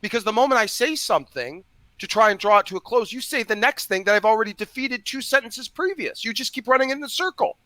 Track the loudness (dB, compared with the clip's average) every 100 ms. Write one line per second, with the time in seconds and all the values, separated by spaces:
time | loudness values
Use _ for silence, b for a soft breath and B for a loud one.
0 | -4 -2 0 2 4 4 2 0 -2 -2
1 | 0 0 0 -8 -8 -10 _ _ _ _
2 | -4 4 4 4 4 4 4 -6 0 0
3 | 0 -6 -4 -4 -2 2 2 0 -4 -2
4 | 2 4 4 2 0 -4 -10 -6 -6 -6
5 | -8 -8 0 0 -2 -12 -14 -4 -4 -2
6 | -8 -6 -8 -6 -6 -8 0 2 2 -2
7 | -6 -4 -4 -2 -4 -4